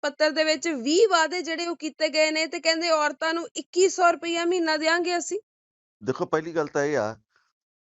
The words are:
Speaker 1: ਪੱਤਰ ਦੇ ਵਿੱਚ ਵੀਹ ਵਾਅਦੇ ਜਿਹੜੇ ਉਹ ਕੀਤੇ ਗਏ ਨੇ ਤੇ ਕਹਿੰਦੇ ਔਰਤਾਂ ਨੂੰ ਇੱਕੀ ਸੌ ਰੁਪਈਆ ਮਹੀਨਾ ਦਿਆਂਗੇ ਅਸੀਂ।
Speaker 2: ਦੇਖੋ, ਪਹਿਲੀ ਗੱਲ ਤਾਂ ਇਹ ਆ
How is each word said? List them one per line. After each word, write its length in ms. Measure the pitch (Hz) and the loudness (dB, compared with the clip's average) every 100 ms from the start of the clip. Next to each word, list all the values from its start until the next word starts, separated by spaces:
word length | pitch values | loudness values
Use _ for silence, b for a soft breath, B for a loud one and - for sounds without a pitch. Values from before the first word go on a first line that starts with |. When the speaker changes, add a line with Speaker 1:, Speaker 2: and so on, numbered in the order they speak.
Speaker 1:
ਪੱਤਰ 300 | 294 285 311 | -6 0 0
ਦੇ 120 | 311 | 2
ਵਿੱਚ 240 | 311 311 330 | 0 0 -2
ਵੀਹ 400 | 285 240 339 440 | -4 0 4 4
ਵਾਅਦੇ 320 | 339 311 359 | 4 2 -2
ਜਿਹੜੇ 260 | 294 320 339 | -4 -4 -4
ਉਹ 80 | 339 | -6
ਕੀਤੇ 340 | 302 - 311 | -8 -4 -2
ਗਏ 220 | 311 311 | 2 2
ਨੇ 160 | 311 320 | 0 -2
ਤੇ 120 | 339 | -2
ਕਹਿੰਦੇ 300 | 320 330 339 | -2 0 2
ਔਰਤਾਂ 440 | 311 294 285 320 | 2 0 -2 -4
ਨੂੰ 140 | 339 330 - | -4 -6 -12
ਇੱਕੀ 340 | - 349 370 | -4 2 2
ਸੌ 220 | - 349 | 4 2
ਰੁਪਈਆ 340 | 339 339 339 339 | 2 -2 -2 0
ਮਹੀਨਾ 320 | 370 320 311 | 0 0 0
ਦਿਆਂਗੇ 400 | 311 349 349 349 | 2 0 0 -2
ਅਸੀਂ। 220 | - 403 - _ _ _ _ _ | -4 -8 -10 _ _ _ _ _
Speaker 2:
ਦੇਖੋ, 220 | 107 131 175 | -6 -4 -2
ਪਹਿਲੀ 300 | 160 165 160 | -4 -2 -4
ਗੱਲ 120 | 147 | -2
ਤਾਂ 160 | 147 | -2
ਇਹ 140 | 143 139 | 0 0
ਆ 200 | 107 113 _ _ _ _ _ _ | -2 -6 _ _ _ _ _ _